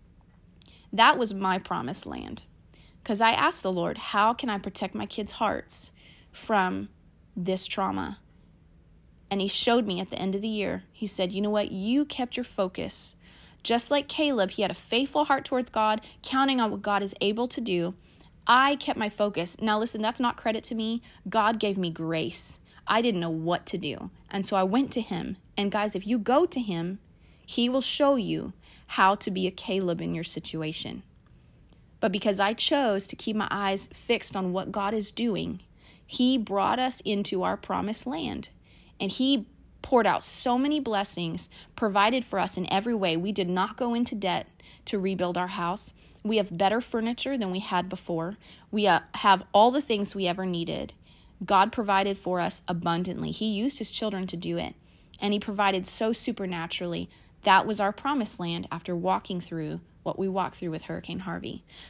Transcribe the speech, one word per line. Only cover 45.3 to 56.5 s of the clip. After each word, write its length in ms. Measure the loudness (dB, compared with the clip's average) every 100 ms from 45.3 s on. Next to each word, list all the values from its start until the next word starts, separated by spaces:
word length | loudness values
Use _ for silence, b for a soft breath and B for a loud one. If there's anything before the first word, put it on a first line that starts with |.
| 0
our 120 | -2
house. 440 | -2 -2 -2 -6 -10 b b
We 140 | 0 2
have 200 | 2 2
better 240 | 2 2
furniture 560 | 0 -2 -2 -2 -2 -2
than 140 | -2
we 80 | -2
had 300 | -2 -2 -2
before. 480 | -6 -4 -4 -4 -8 B B B
We, 160 | 2 4
uh, 140 | 4 2
have 300 | 2 6 6 6
all 180 | 6 6
the 120 | 4
things 320 | 0 -2 -2
we 140 | -2 -2
ever 180 | -2 -2
needed. 460 | -2 -4 -6 -8 -12 b b b b
God 280 | 4 6 6
provided 440 | 2 2 2 2 -2
for 220 | -2 0
us 240 | 0 -2 -4
abundantly. 600 | -2 0 0 -2 -4 -6
He 160 | -2 -2
used 320 | 0 -2 -2
his 120 | -4
children 360 | -4 -4 -4 -6
to 80 | -6
do 200 | -4 -4
it, 180 | -6 -10 B B B B
and 120 | -2
he 80 | -2
provided 460 | -2 0 2 2 0
so 260 | 0 0
supernaturally. 960 | 0 -2 -2 -4